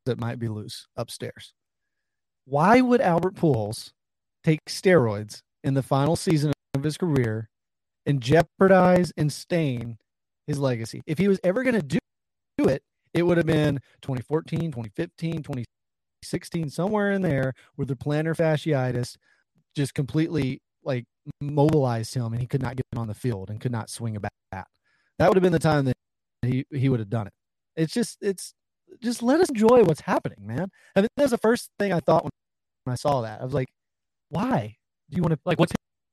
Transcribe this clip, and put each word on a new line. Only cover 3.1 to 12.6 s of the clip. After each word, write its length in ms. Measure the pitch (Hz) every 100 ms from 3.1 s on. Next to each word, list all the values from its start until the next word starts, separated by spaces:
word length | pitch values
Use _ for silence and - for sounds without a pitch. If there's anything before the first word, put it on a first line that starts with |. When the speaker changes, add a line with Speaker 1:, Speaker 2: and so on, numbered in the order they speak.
| 170 175 -
Speaker 1:
Pujols 560 | 170 123 104 113 - _ _ _ _ _
take 160 | - 156 -
steroids 760 | - 190 175 117 101 107 - _ _
in 100 | 139
the 80 | 135
final 360 | 123 135 143 165
season 340 | - 160 151 139 _ 139
of 80 |
his 140 | 151 151
career 500 | 185 139 120 110 110 _ _ _ _ _ -
and 140 | 143
jeopardize 920 | 117 156 170 _ 190 190 180 180 180 -
and 160 | 151
stain 680 | - - 175 151 120 120 113 _ _ _ _ -
his 120 | 147
legacy? 420 | 135 120 113 123 -
If 100 | 156
he 120 | 196
was 100 | 190 185
ever 180 | 202
gonna 180 | 262 233
do, 160 | 143 185 - _ _ _ _
do 100 | -